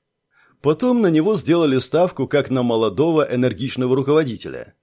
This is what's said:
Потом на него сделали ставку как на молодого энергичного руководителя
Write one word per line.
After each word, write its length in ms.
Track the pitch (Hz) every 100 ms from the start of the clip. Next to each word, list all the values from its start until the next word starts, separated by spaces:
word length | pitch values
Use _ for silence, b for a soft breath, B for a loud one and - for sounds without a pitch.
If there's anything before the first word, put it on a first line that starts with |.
| _ _ _ b b b
Потом 400 | 139 156 247 240
на 60 | 190
него 280 | 156 185 202
сделали 440 | 127 170 151 131
ставку 480 | - 160 180 - 127
как 220 | 143 -
на 140 | 131
молодого 640 | 120 113 110 90 165 156 -
энергичного 680 | 123 127 92 135 - 127 131
руководителя 800 | 131 151 143 104 - 62 - _